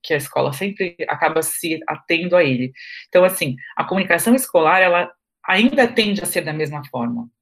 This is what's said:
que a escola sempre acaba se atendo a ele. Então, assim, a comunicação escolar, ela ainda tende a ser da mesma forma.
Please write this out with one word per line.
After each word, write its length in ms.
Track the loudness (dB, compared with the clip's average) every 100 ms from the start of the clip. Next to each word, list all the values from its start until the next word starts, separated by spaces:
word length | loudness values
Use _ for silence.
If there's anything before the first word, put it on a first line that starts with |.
que 120 | -4
a 20 | -2
escola 360 | -2 -2 -2
sempre 440 | -2 -6 -4 -6 -6 -8
acaba 340 | -2 0 0
se 380 | -4 -6 -6 -6 -6
atendo 500 | -10 -4 -2 2 2
a 80 |
ele. 280 | 4 0 -4 -10 -18 -20 0
Então, 160 | 4
assim, 320 | 4 2 -4 -6 -8 -6
a 80 |
comunicação 500 | -2 -2 0 0 4
escolar, 460 | 2 4 2 4 6
ela 300 | 4 4 0 -10 _ _
ainda 420 | -2 2 2 4 2
tende 360 | 2 0 -2
a 40 | -4
ser 160 | -6
da 100 | -4
mesma 300 | -4 -6 -6 -10
forma. 420 | -6 -4 -6 -10 _